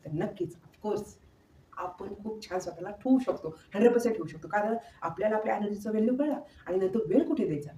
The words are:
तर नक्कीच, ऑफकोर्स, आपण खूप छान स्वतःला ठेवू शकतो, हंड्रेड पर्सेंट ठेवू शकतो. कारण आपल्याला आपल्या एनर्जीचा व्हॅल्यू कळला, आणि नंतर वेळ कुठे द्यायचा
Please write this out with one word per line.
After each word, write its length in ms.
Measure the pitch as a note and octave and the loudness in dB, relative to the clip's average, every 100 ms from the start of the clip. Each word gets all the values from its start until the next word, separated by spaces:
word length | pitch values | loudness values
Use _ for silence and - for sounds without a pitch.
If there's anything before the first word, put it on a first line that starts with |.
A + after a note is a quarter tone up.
तर 60 | D#3+ | -6
नक्कीच, 440 | D#3 G#3 G#3 F3 - | -2 -2 -2 -8 -8
ऑफकोर्स, 540 | - - G#3 G#3 G#3+ - - _ _ - _ - | -20 -8 -4 -2 -4 -16 -20 _ _ -20 _ -10
आपण 380 | F3+ - G3 | -10 -8 -12
खूप 340 | G3+ G#3+ G#3+ - | -10 -8 -10 -6
छान 100 | F#3 | -6
स्वतःला 320 | F3+ E3 F#3 | -6 -8 -10
ठेवू 280 | G#3 C4 C4 | -6 4 4
शकतो, 400 | - - D#3+ - - | 4 -2 -4 -10 -8
हंड्रेड 180 | G3+ A#3+ | 4 6
पर्सेंट 240 | A#3+ A#3 - | 6 2 -2
ठेवू 100 | D#3+ | -6
शकतो. 220 | - E3 | -10 -2
कारण 280 | G#3 G#3+ A3+ - - | 0 0 -2 -6 -8
आपल्याला 340 | E3 E3 G#3+ G#3+ | -8 0 2 2
आपल्या 200 | A3 A3 | 0 0
एनर्जीचा 340 | G#3 G#3 A3 | -2 -4 -2
व्हॅल्यू 260 | A3 A3+ B3+ | 2 2 4
कळला, 220 | D4+ C4+ - - - | 2 0 -6 -16 -2
आणि 120 | F#3 | 0
नंतर 200 | F#3 A3+ E3 | 2 0 4
वेळ 180 | G#3 | 4
कुठे 220 | - D4+ F3+ | 4 0 2
द्यायचा 240 | D3+ - | 0 -4